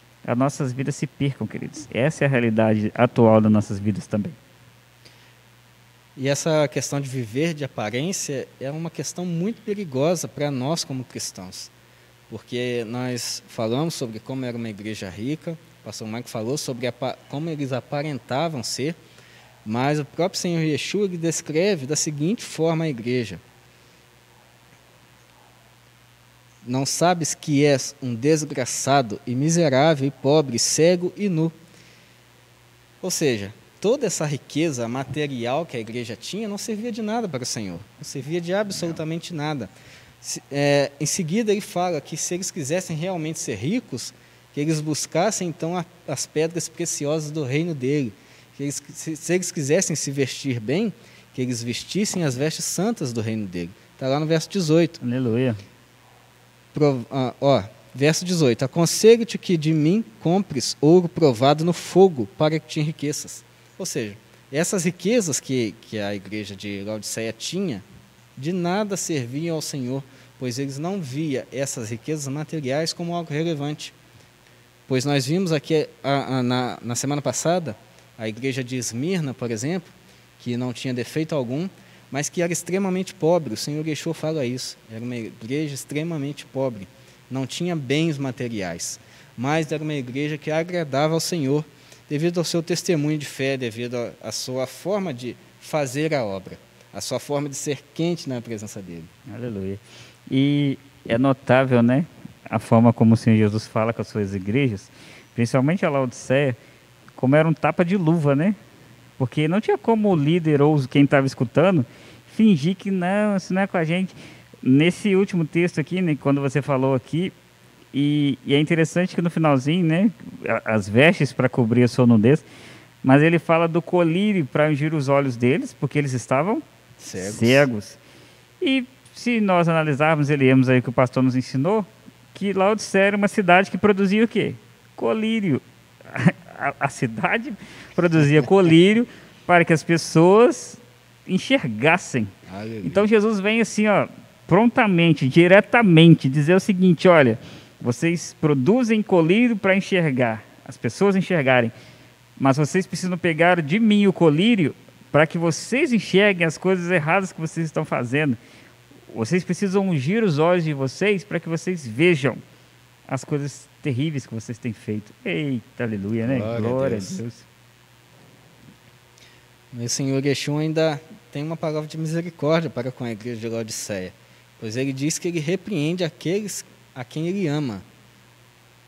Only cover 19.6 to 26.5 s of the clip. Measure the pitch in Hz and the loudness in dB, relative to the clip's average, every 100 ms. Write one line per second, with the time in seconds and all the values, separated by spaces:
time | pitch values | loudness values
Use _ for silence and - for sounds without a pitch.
19.6 | 107 113 135 151 139 - 175 - 180 170 | -6 -2 0 -2 -4 -4 -4 -4 -4 -2
20.6 | 156 147 - 190 202 175 165 156 - 156 | -2 -2 -4 -2 -2 -2 -4 -4 -4 0
21.6 | 196 185 131 151 - 143 156 240 - - | 0 -2 -4 -4 -4 -2 -2 -2 -6 -2
22.6 | 160 160 160 120 113 127 110 85 - - | 0 0 -2 -4 -2 -2 -4 -10 -18 -20
23.6 | _ _ _ _ _ _ _ _ _ _ | _ _ _ _ _ _ _ _ _ _
24.6 | _ _ _ _ _ _ _ _ _ _ | _ _ _ _ _ _ _ _ _ _
25.6 | _ _ _ _ _ _ _ _ _ | _ _ _ _ _ _ _ _ _